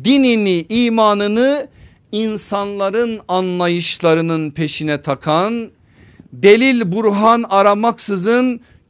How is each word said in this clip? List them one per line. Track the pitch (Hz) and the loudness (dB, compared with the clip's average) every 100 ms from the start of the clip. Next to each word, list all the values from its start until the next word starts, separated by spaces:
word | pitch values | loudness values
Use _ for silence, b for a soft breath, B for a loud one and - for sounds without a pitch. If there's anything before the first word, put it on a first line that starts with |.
dinini, | 160 277 254 226 202 175 160 | 2 4 4 2 0 -2 -2
imanını | 220 240 226 214 202 208 220 262 285 - b b b _ | -2 0 2 2 2 0 0 0 0 -6 b b b _
insanların | 214 220 214 - 202 202 202 196 214 240 220 - | -6 -4 -4 -6 -6 -6 -4 -4 -2 -4 -6 -4
anlayışlarının | 185 185 180 175 175 165 - 170 160 165 160 151 | -2 -2 -2 -2 -2 -4 -2 0 2 0 -2 -4
peşine | 143 151 - 156 147 | -6 -6 -4 -4 -4
takan, | 143 135 - 156 202 233 220 _ b b b b b | -4 -4 0 0 0 -4 -8 _ b b b b b
delil | 123 190 220 262 247 196 | 2 4 6 4 2 0
burhan | 196 214 202 220 233 226 | 0 0 2 2 2 2
aramaksızın | 196 202 202 233 233 - 196 190 240 254 233 b b _ | 2 4 2 0 -2 -6 -4 0 0 0 -4 b b _